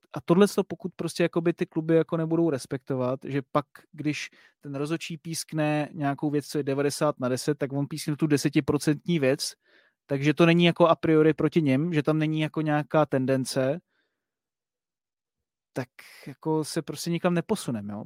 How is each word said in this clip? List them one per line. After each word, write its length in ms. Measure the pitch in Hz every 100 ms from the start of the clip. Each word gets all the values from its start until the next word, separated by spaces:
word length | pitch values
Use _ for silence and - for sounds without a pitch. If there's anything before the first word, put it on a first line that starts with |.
| _
A 80 | -
tohle 280 | - 170 202
to, 160 | -
pokud 280 | - 175 180 -
prostě 260 | 170 -
jakoby 300 | 170 175 170
ty 140 | - 170
kluby 280 | 165 160
jako 220 | 160 156 165
nebudou 340 | 160 165 165
respektovat, 680 | 135 - 139 - 131 123 131
že 180 | 139 139 -
pak, 140 | 147 - - _
když 380 | 143 147 139 - _ _ _
ten 140 | 147
rozhodčí 440 | 139 147 165 - 165
pískne 680 | 165 160 - 156 151 151 147
nějakou 380 | - 139 139 151
věc, 160 | 147 -
co 120 | 151
je 60 |
devadesát 560 | 139 135 143 - 151 -
na 80 | 123
deset, 300 | 127 - 143
tak 140 | 135
on 140 | 139 139
pískne 300 | 151 - 147
tu 100 | 156
desetiprocentní 920 | 143 156 156 143 147 - 151 - 165
věc, 340 | 131 147 - - _ _ _ _ -
takže 280 | 139 147
to 120 | 151 170
není 180 | 170
jako 220 | 175 160 165
a 100 | 165
priori 380 | 160 156 160
proti 280 | 151 156 175
nim, 320 | 147 131 175
že 80 | 151
tam 160 | 151 156
není 220 | 156 156
jako 200 | 156 160
nějaká 460 | 156 147 147 160 147
tendence, 720 | 135 131 131 123 135 131 170 - _ _ _ _ _ _ _ _ _ _ _ _ _ _ _ _ _ _
tak 160 | - 127 _ - - 151
jako 380 | - 160 156
se 180 | 151 -
prostě 280 | - 147 170
nikam 240 | 170 180
neposuneme, 580 | 175 - 214 - 113 101
jo. 120 | 104